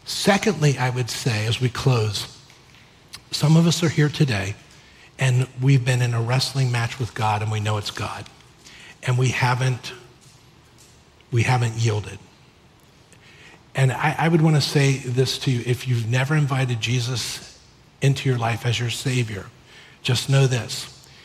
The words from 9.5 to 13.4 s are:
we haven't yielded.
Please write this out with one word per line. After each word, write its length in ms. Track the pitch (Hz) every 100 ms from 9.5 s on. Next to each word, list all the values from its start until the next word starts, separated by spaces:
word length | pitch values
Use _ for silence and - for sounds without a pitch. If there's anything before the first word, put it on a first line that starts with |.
| 123 131 120 - - - - - - - - _ _ - - _ _ _
we 140 | 117
haven't 320 | 110 127 117 113
yielded. 440 | 117 104 95 95 - - - _ _ _ _ _ _ - - -